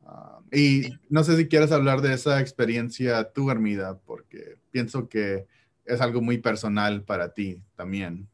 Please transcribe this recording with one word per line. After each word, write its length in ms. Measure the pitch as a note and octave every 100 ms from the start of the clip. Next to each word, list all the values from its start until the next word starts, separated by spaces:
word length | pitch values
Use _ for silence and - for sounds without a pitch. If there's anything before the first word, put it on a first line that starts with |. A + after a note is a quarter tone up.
Ah, 360 | - - - - -
y 380 | C#3+ C#3+ C#3 C3 B2+ _
no 160 | D3+
sé 120 | D#3 D#3+
si 120 | D#3+
quieres 240 | D#3 D3+
hablar 300 | D3+ C3+ C3+
de 100 | C#3
esa 280 | C3 D3 C#3
experiencia 920 | C3 - A#2 A#2 A#2 A#2 B2+ A#2 A2
tú, 180 | - C3+
Armida, 480 | A#2+ A2 G2+ F#2+ F#2+
porque 580 | _ - _ - - - _
pienso 380 | C3 A#2 C3+ A2
que 380 | A2 G#2 G2 F#2+ _ _ _ -
es 160 | B2
algo 180 | B2 A#2+
muy 180 | A#2 A#2+
personal 680 | A#2 G#2+ A2 G#2 G#2 G#2
para 280 | G2+ G2 F2
ti 300 | - G2+ F2+ F#2+
también. 540 | _ F#2 G2 F#2 F2 G2+